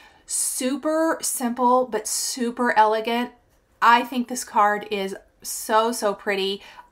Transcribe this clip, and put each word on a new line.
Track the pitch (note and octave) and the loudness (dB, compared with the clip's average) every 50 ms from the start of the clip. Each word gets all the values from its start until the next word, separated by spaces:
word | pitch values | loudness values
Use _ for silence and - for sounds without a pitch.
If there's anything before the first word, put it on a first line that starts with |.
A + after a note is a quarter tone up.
| - - _ _ _ | -20 -20 _ _ _
Super | - - - - - - - C4 B3+ C#4 D4 B3+ D#4 D#4 D#4 D#4+ E4 D#4+ - - | -8 -4 -4 -4 -4 -4 -4 -2 -2 -2 -2 -2 0 0 2 2 0 0 -2 -4
simple, | - - - C4 A#3 A#3+ B3+ B3 A#3+ B3 B3+ B3+ | -6 -4 -2 -4 -4 -2 2 2 4 4 4 2
but | B3+ G#3 G#3+ G#3+ - | 2 -2 -4 -4 -4
super | - - - - - C4+ A#3+ A#3 B3 - B3 A#3+ - | -4 -4 -4 -4 -4 -4 -4 -4 -2 -2 -2 0 4
elegant. | G#3+ G#3+ G#3+ A3 A3 A3 A#3 A#3 A#3+ A#3+ A#3+ - _ _ _ _ _ _ _ _ - | 4 4 4 4 0 -2 -2 -2 -2 -2 -4 -8 _ _ _ _ _ _ _ _ 2
I | - A3+ A#3 B3 C#4 | 4 6 6 6 4
think | B3+ C#4 B3 A#3+ - | 0 -4 -6 -4 -4
this | B3+ B3 - | -6 -8 -8
card | - - A3+ G#3 G#3 G#3 G#3 G#3 - | -2 2 4 4 4 4 0 -4 -6
is | G#3+ G3+ G3 G3 G3 - - _ _ _ | -6 -4 -4 -6 -8 -10 -14 _ _ _
so, | - - - - - - A3+ G#3+ A3+ A#3 A#3+ | -12 -10 -10 -8 -4 0 2 2 2 2 0
so | - A3+ G#3 G3+ | -2 -2 -2 -4
pretty. | G3+ - G#3+ G3+ G3 F#3+ G3 G3 G3+ - - - - - - | -4 -4 -4 -2 -2 -2 -4 -4 -6 -10 -18 -20 -20 -8 0